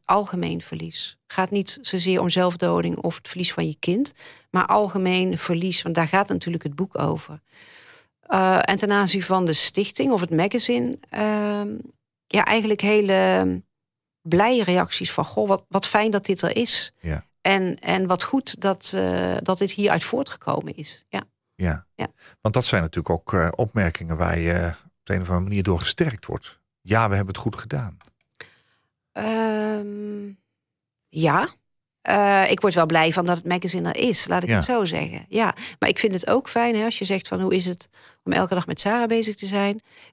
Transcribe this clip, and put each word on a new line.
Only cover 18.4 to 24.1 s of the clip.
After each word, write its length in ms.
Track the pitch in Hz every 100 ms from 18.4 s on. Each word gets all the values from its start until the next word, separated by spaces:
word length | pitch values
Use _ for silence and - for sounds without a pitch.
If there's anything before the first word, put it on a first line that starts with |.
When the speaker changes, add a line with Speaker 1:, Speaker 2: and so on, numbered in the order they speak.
| - -
Speaker 1:
dat, 320 | 196 185 -
eh, 420 | 190 185 180 - 185
dat 160 | - 185
dit 120 | 196
hieruit 340 | - 202 170
voortgekomen 720 | - 240 269 - - - 151 -
is. 280 | 151 - _
Ja. 140 | - - _ _
Speaker 2:
Ja. 320 | _ 90 76 -
Speaker 1:
Ja. 140 | - - _ - _
Speaker 2:
Want 140 | 107
dat 100 | 104
zijn 180 | 123 107
natuurlijk 320 | 82 - 78
ook, 180 | 85 -
eh, 160 | 95 82
opmerkingen 640 | - 110 110 90 - 82